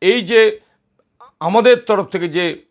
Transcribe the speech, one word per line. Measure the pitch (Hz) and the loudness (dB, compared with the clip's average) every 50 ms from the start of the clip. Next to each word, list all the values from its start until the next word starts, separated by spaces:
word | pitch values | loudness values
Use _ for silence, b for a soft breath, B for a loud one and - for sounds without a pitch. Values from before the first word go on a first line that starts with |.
এই | - 185 226 247 | 0 0 0 0
যে | 196 170 233 226 220 214 214 - _ _ _ _ _ _ _ _ _ _ _ _ - - _ - | 0 0 2 2 2 2 0 -4 _ _ _ _ _ _ _ _ _ _ _ _ -20 -20 _ -8
আমাদের | 156 170 196 233 214 247 240 | -4 -2 0 2 4 4 2
তরফ | 240 240 - 214 196 185 | 2 0 -2 -2 -2 -4
থেকে | 190 - 180 170 170 | -6 -6 -8 -6 -4
যে | 151 175 180 170 - - _ _ | -4 -4 -4 -4 -6 -10 _ _